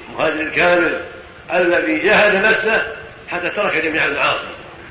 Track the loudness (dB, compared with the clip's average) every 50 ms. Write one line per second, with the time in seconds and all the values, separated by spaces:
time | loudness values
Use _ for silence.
0 | -16 -10 -4 -2 0 0 0 -2 -4 -2 0 2 4 4 4 4 2 2 -2 -4
1 | -8 -10 -14 -16 -18 -20 -20 -16 -8 -2 0 2 2 4 2 2 2 0 0 0
2 | 2 4 4 6 4 4 4 4 4 2 2 2 2 0 0 0 -2 -4 -8 -12
3 | -14 -16 -18 -18 -12 -8 -6 -6 -4 -4 -2 -2 -2 0 0 0 -2 0 0 0
4 | 0 0 0 0 0 0 0 -2 -6 -10 -14 -16 -18 -18 -18 -18 -18 -18